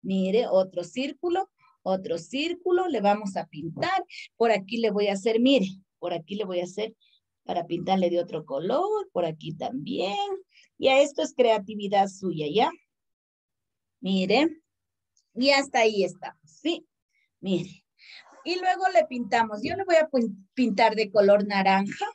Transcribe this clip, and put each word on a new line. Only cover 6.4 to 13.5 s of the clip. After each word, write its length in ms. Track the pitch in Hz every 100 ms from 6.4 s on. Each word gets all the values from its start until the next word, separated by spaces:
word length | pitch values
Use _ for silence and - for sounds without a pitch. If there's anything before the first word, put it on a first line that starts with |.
voy 160 | 202 180
a 40 |
hacer 300 | 180 190 214 - _ _ _ _
para 240 | - 175 165
pintarle 420 | 170 180 190 180
de 100 | 170
otro 240 | 175 160
color, 680 | 156 135 175 269 392 427 370
por 120 | -
aquí 300 | 170 160 160 -
también. 600 | - 262 - - 381 403 403 381 - _ _ _
Ya 220 | 262 262
esto 220 | 294 -
es 120 | 311
creatividad 760 | - 240 214 196 208 202 196 196
suya, 380 | 190 190 160 151
¿ya? 180 | 180 285 339 _ _ _ _ _ _ _